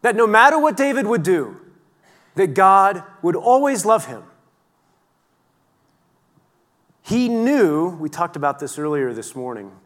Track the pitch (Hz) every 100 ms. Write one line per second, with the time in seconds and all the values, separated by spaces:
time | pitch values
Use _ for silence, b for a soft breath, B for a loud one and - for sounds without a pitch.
0 | 240 220 226 214 262 311 302 208 277 269
1 | 208 233 165 175 120 - - _ _ _
2 | b b b - 190 135 190 196 196 196
3 | - - 175 170 233 262 277 247 190 220
4 | - 113 87 _ _ _ _ _ _ _
5 | _ _ _ _ _ _ _ _ _ _
6 | _ _ _ _ _ _ _ _ _ _
7 | - 233 247 226 233 285 185 151 170 170
8 | 156 156 170 160 143 139 139 - 151 147
9 | 131 113 110 131 127 113 98 98